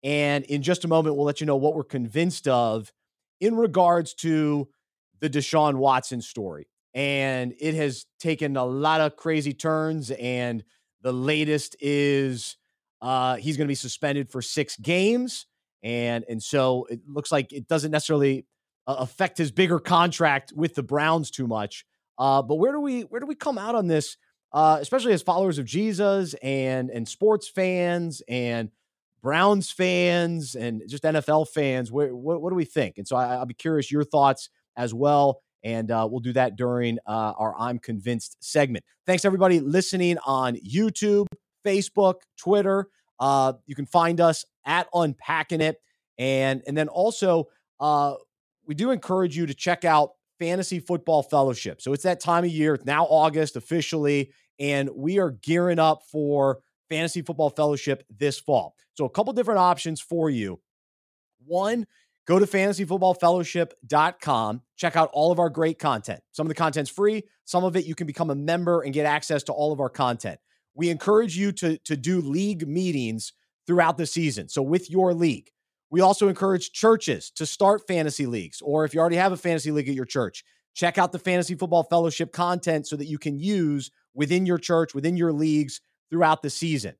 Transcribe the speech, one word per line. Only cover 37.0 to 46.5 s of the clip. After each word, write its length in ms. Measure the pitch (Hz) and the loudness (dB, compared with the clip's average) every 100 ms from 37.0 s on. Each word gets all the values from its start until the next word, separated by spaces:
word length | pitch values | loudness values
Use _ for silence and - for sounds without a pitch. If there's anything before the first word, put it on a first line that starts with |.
| - | -6
uh, 260 | 110 107 - | -4 -4 -2
our 160 | 110 82 | -4 -2
I'm 220 | 120 120 | -4 -6
Convinced 580 | - 110 101 120 - - | -6 -8 -4 -6 -6 -16
segment. 460 | - 151 143 113 _ _ - | -4 0 0 -2 _ _ -2
Thanks, 180 | 185 202 | 0 2
everybody 340 | 190 190 175 | 4 4 4
listening 600 | 143 170 185 185 180 170 | 2 0 0 0 0 0
on 340 | 131 135 127 120 | 0 0 0 -4
YouTube, 680 | 95 139 220 - 208 202 202 - _ _ 208 | -4 0 0 0 2 2 2 -6 _ _ -2
Facebook, 520 | 196 196 - 196 185 _ - | 0 0 2 2 2 _ -12
Twitter. 500 | - 202 196 196 196 _ _ _ | 2 2 4 0 -2 _ _ _
Uh, 340 | 135 139 131 123 _ | 2 4 2 0 _
you 80 | |
can 140 | 139 139 | -10 0
find 340 | 180 165 170 | 2 4 6
us 240 | 170 156 - _ | 4 4 -6 _
at 240 | - 170 175 | -2 0 0
Unpacking 680 | 175 160 135 - 151 156 165 | 0 0 -2 -4 -2 -2 0
It. 160 | 156 156 _ _ _ - | 0 -2 _ _ _ -6
And, 420 | 131 135 135 | -2 2 0